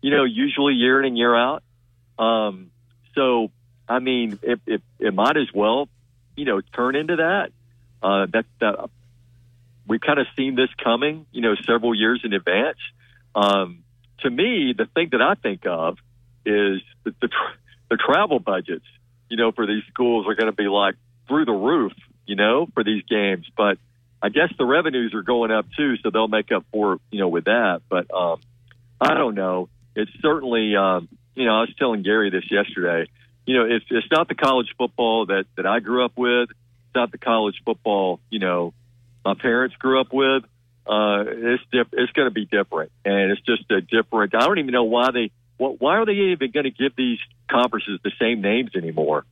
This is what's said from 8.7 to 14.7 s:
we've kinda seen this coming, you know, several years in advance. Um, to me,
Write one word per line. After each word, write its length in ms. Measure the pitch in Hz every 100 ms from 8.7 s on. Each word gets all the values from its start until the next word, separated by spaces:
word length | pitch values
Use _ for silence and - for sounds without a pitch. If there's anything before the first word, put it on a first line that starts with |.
| 98 - _ _ _ _ _ _ _ _ _ -
we've 140 | 220
kinda 240 | - 147 131 -
seen 200 | 135 127
this 140 | 131 -
coming, 440 | 120 117 143 156 151
you 100 | 120
know, 140 | 117 101 -
several 260 | 117 117
years 280 | 110 110 120
in 100 | 117
advance. 460 | 101 87 95 143 - - _ _ _ _ 104
Um, 480 | 101 98 92 85 _ _ _ -
to 80 | 139
me, 440 | 123 208 226 135